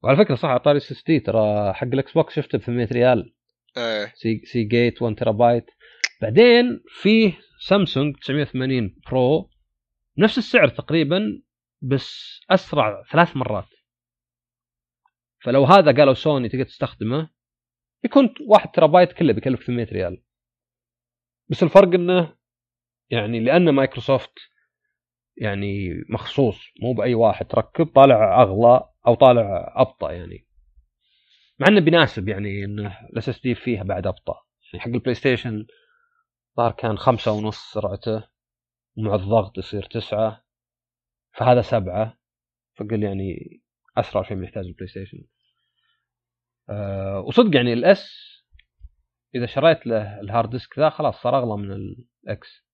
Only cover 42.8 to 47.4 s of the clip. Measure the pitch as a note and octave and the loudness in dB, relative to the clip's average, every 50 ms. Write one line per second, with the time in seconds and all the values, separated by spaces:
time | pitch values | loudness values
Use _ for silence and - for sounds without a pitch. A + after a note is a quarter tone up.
42.8 | A2+ G#2 A2+ G#2+ G#2 G2+ G2 F#2+ G2 F#2+ F2+ - - - - - _ _ _ _ | -10 -8 -6 -4 -4 -4 -6 -6 -8 -8 -10 -12 -14 -18 -20 -20 _ _ _ _
43.8 | _ _ _ - - - - G2+ F#2+ - G#2 F#2+ F#2 F#2 _ G#2 F#2+ F2+ F2+ _ | _ _ _ -6 -6 -4 -4 -6 -6 -6 -10 -12 -12 -12 _ -12 -14 -14 -14 _
44.8 | - - - G2 F#2+ - - - - _ _ _ _ _ _ _ _ _ _ _ | -18 -16 -14 -16 -16 -16 -18 -20 -20 _ _ _ _ _ _ _ _ _ _ _
45.8 | _ _ _ _ _ _ _ _ _ _ _ _ _ _ _ _ _ _ G#2 G#2 | _ _ _ _ _ _ _ _ _ _ _ _ _ _ _ _ _ _ -12 -10
46.8 | G#2 G2 G2 G2 F#2+ G2 G2 G2 F#2+ - - - | -10 -8 -8 -8 -8 -8 -8 -8 -8 -4 2 2